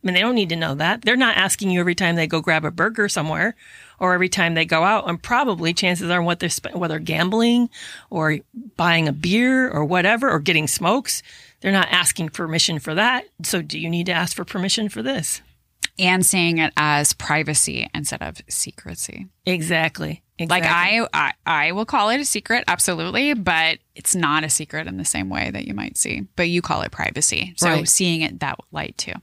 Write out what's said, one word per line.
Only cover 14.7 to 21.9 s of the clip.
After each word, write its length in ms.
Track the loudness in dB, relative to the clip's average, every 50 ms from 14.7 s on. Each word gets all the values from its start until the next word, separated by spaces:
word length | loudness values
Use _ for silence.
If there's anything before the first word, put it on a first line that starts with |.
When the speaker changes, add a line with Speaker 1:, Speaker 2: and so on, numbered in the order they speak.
| 0 0 -2 -4
Speaker 1:
for 140 | -4 -4 -4
this? 380 | -4 -4 -4 -4 -4 -6 -8 -10 -20 _ _ _ _ _ _ -8 -8 _ 0
Speaker 2:
And 260 | 2 4 4 4 4
seeing 320 | 4 4 4 2 2 4
it 160 | 2 0 0 2
as 360 | 0 2 4 2 2 2 2 0
privacy 720 | _ -2 -2 0 0 0 0 0 0 0 0 -2 -6 -8 -6 -6
instead 300 | -6 -6 -6 -6 -6 -8
of 180 | -10 -10 -14 -12 -8
secrecy. 800 | -6 -6 -6 -6 -8 -16 -14 -14 -10 -10 -10 -10 -10 -14 -16 -16 _ _ _
Speaker 1:
Exactly. 800 | -2 -2 -2 0 0 0 0 0 0 -2 -6 -8 -8 -8 -10 _ _ _ -8
Speaker 2:
Like, 240 | 0 0 2 2 4
Speaker 1:
Exactly. 440 | 2 2 2 4 2 2 2 0 0 0
Speaker 2:
I, 200 | 0 0 0 -2 _ _
I, 220 | -2 0 2 2
I 40 | 0 0
will 120 | -2 -4
call 240 | 0